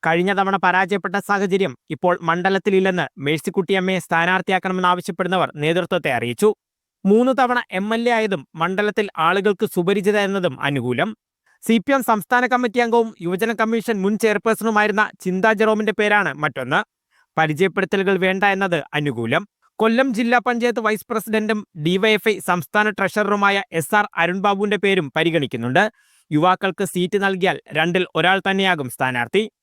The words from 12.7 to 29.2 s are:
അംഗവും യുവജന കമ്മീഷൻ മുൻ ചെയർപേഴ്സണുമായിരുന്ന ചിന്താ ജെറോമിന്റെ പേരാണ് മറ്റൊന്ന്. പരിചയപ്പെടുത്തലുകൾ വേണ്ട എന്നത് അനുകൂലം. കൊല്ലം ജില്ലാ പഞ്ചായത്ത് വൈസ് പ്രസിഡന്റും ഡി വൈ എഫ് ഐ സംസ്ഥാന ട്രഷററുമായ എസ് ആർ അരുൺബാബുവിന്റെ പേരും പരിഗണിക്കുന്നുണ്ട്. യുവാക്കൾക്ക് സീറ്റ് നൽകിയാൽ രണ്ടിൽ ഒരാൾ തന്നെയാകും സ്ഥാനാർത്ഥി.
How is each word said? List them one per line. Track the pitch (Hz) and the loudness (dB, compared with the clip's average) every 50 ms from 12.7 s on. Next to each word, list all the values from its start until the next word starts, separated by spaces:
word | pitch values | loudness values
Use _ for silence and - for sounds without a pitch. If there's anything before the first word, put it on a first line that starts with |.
| - 247 240 | 0 0 0
അംഗവും | 233 220 233 226 226 208 _ 180 165 | 2 2 2 2 0 -4 _ -6 -4
യുവജന | 180 180 220 226 233 190 | -2 -2 -2 -2 0 -2
കമ്മീഷൻ | 226 220 226 226 - - 226 202 185 | -2 0 0 -2 -2 -2 -2 0 0
മുൻ | 196 214 208 - | 0 0 2 2
ചെയർപേഴ്സണുമായിരുന്ന | 220 208 202 - 226 220 - 202 226 220 208 208 214 202 202 214 - - _ - | 2 0 2 0 0 -2 0 0 0 2 2 2 2 2 0 -2 -2 -4 _ -6
ചിന്താ | 185 180 190 185 220 220 196 | -4 -2 2 2 2 2 2
ജെറോമിന്റെ | 220 220 220 214 220 208 214 - | 2 2 2 0 0 -4 -2 0
പേരാണ് | 214 208 208 208 196 160 135 143 151 | 0 2 2 2 2 0 -4 -2 -4
മറ്റൊന്ന്. | 151 127 135 127 123 143 180 208 _ _ _ _ _ _ _ _ _ _ - | -4 -4 -4 -6 -2 -2 -2 -2 _ _ _ _ _ _ _ _ _ _ -2
പരിചയപ്പെടുത്തലുകൾ | 160 156 156 139 185 190 - 202 190 175 - 196 196 180 196 185 180 | 0 0 2 0 0 0 0 -2 -2 -2 0 0 0 0 0 2 0
വേണ്ട | 185 190 190 196 202 196 190 | 0 0 2 0 0 0 0
എന്നത് | 196 190 170 160 139 - - 147 | 0 -2 -2 -2 -4 -4 -4 -2
അനുകൂലം. | 147 147 127 113 117 113 127 160 202 _ _ _ _ _ _ _ | -2 -2 -2 -2 -2 -2 -2 -2 -2 _ _ _ _ _ _ _
കൊല്ലം | 214 226 226 233 262 277 233 196 | 2 2 4 2 2 0 0 -2
ജില്ലാ | 247 233 240 247 202 247 | 0 2 2 2 2 0
പഞ്ചായത്ത് | 240 240 226 240 226 240 226 214 | -2 0 0 -2 -2 0 -2 -2
വൈസ് | 214 202 - _ | -2 -4 -6 _
പ്രസിഡന്റും | 240 220 - - 214 220 214 214 226 214 196 _ _ 170 147 | -6 -6 -4 -2 -2 -2 -2 -2 -4 -6 -6 _ _ -6 -2
ഡി | 165 180 196 185 | -2 0 2 2
വൈ | 220 214 208 | 2 2 2
എഫ് | - 226 214 | 0 -2 -4
ഐ | 175 - - | -2 -2 -2
സംസ്ഥാന | 180 180 160 - - 214 208 208 196 - | -2 -2 -4 -2 0 0 0 0 0 -2
ട്രഷററുമായ | 196 185 - 214 208 196 208 208 202 202 202 196 196 _ - 165 | -4 -2 0 -2 0 0 0 2 2 2 2 0 -2 _ -4 -4
എസ് | 156 - - 208 | -4 0 0 0
ആർ | 208 - - - 170 | 0 0 0 -2 0
അരുൺബാബുവിന്റെ | 170 180 196 185 202 202 196 202 208 202 196 - | 0 0 0 0 0 0 0 0 -2 -2 0 0
പേരും | 202 196 185 160 135 _ 156 | 0 0 0 0 -2 _ -2
പരിഗണിക്കുന്നുണ്ട്. | 165 165 160 165 143 123 - 120 117 123 127 165 202 214 _ _ _ _ _ _ _ _ 156 151 | -2 0 0 0 -2 -2 -6 -6 -4 0 2 2 2 2 _ _ _ _ _ _ _ _ 0 2
യുവാക്കൾക്ക് | 156 180 185 - - 190 180 - 202 180 - | 4 4 2 2 0 -4 -2 -2 -6 -4 -2
സീറ്റ് | 185 175 180 - 202 196 196 | -2 -2 0 0 0 0 0
നൽകിയാൽ | 190 185 175 185 156 - _ - - 151 | -2 0 0 0 -2 -2 _ -6 -2 0
രണ്ടിൽ | 160 170 170 185 180 - _ 160 | 0 0 0 -2 -2 -2 _ 0
ഒരാൾ | 160 175 190 196 - 202 | 2 2 2 2 0 -2
തന്നെയാകും | 190 190 190 190 180 156 139 123 - - | 0 0 2 0 0 0 -2 -8 -6 -4
സ്ഥാനാർത്ഥി. | 135 127 127 123 | -4 -2 -2 -2